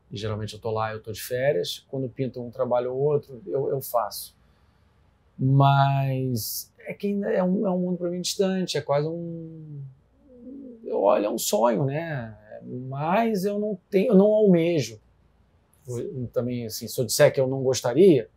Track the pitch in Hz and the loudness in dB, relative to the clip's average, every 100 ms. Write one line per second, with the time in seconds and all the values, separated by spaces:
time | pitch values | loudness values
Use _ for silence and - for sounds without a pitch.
0 | _ 110 107 107 107 107 113 110 110 110 | _ -10 -6 -6 -8 -8 -6 -4 -4 -8
1 | 113 101 - 123 135 165 165 - _ 135 | -12 -12 -6 -2 0 0 -2 -8 _ -8
2 | 131 117 131 123 120 117 123 123 123 127 | -6 -6 -6 -6 -10 -6 -2 0 -2 -2
3 | 147 143 143 127 101 135 143 139 - 120 | 0 0 -2 -14 -6 -4 -2 -4 -2 -4
4 | 104 - - _ _ _ _ _ _ _ | -4 -8 -16 _ _ _ _ _ _ _
5 | _ _ _ - 131 139 139 139 139 139 | _ _ _ -4 2 6 6 4 2 2
6 | 135 131 131 120 - - - _ - 185 | 0 -2 -2 -4 -4 -10 -12 _ -14 -6
7 | 202 202 202 - 185 185 196 180 180 180 | -4 -2 -2 0 0 0 0 0 -2 -2
8 | 175 180 175 - 190 190 180 151 - 143 | -4 -4 -4 -2 0 0 -2 -4 0 0
9 | 151 170 170 165 160 160 156 143 135 131 | 0 -4 -8 -10 -12 -16 -16 -14 -14 -18
10 | _ _ 285 247 247 285 262 226 233 - | _ _ _ -20 -18 -16 -16 -16 -6 0
11 | 196 - 202 240 - 208 240 214 135 143 | 2 2 2 -4 -2 0 2 2 0 -2
12 | 170 143 113 104 107 117 120 127 131 135 | -6 -8 -10 -14 -20 -18 -14 -12 -10 -6
13 | 156 196 233 208 190 208 208 196 _ 190 | 0 2 2 0 -2 -2 -4 -6 _ 0
14 | 190 190 202 214 208 175 165 165 110 110 | 6 8 8 6 6 6 6 2 -2 -6
15 | _ _ _ _ _ _ _ _ - 123 | _ _ _ _ _ _ _ _ -10 -8
16 | - 131 117 - 120 123 113 - 110 - | -8 -8 -6 -4 -2 -4 -6 -10 -8 -4
17 | 117 - 143 - 131 135 131 123 131 127 | -2 6 6 6 0 0 0 0 0 6
18 | 196 143 107 | 8 8 2